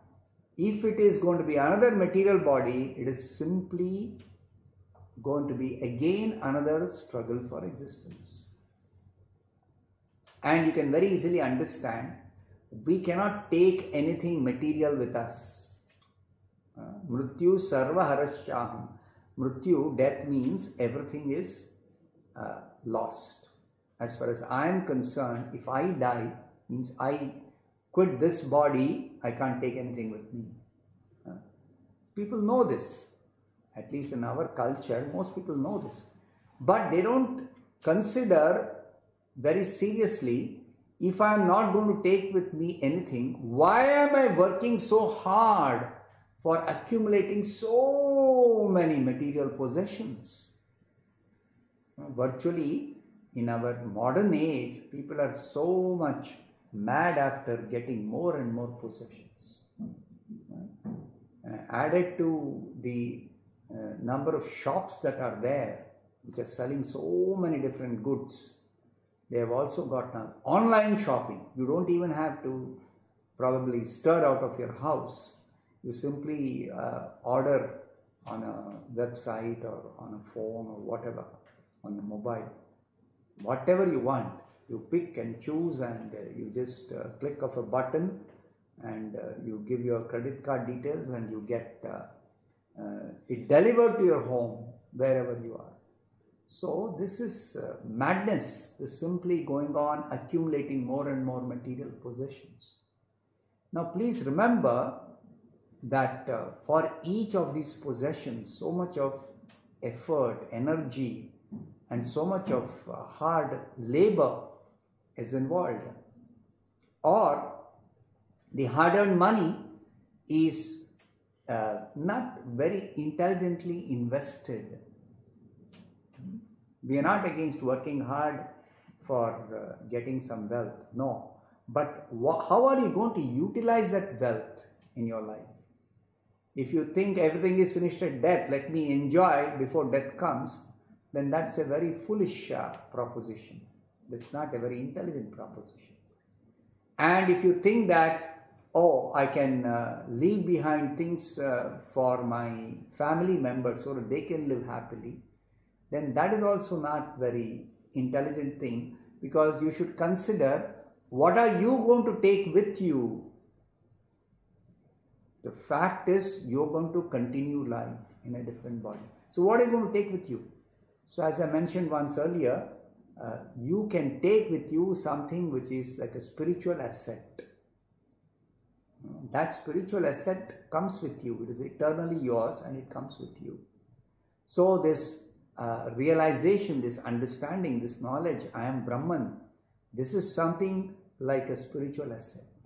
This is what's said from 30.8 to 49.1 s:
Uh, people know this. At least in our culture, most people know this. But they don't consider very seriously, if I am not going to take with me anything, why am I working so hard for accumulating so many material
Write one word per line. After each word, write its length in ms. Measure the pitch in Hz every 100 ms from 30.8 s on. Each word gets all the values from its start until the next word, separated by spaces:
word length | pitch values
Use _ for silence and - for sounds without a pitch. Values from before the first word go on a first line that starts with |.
| _ _ _ _ -
Uh, 60 | 185 - _ _ _ _ _ _
people 260 | - 208 226
know 220 | 208 254
this. 540 | 190 120 - - - _ _ _ _ _ _
At 160 | 110 -
least 220 | 143 135
in 100 | 127
our 260 | 120 127 165
culture, 640 | - 120 139 - 117 143
most 200 | 175 185
people 220 | 190 175 143
know 220 | 147 208
this. 260 | 139 - - - _ _ _ -
But 300 | 131 214 175
they 100 | 165
don't 480 | 214 262 247 - - - _ _
consider 920 | 156 185 - 254 226 165 156 185 - - - - _ _ _
very 300 | 131 143 180
seriously, 1000 | 185 - 202 220 208 - 127 123 - - - _ _ _
if 200 | 180 185
I 140 | 214
am 120 | 208 180
not 260 | 196 208
going 240 | 202 208 185
to 60 |
take 320 | 180 190 190
with 180 | 185 -
me 280 | 156 170 165
anything, 560 | 139 175 - 123 127 120
why 440 | 120 123 170 226
am 300 | 269 285 285
I 220 | 277 247 175
working 420 | 185 180 240 226
so 360 | - 220 214
hard 760 | - 185 202 226 196 139 117 120 - - - _ _
for 140 | 160 165
accumulating 800 | 160 147 - 226 214 202 190 208
so 1200 | 202 - 220 240 269 277 277 277 269 254 247 220 202
many 260 | 180 160 143
material 520 | 127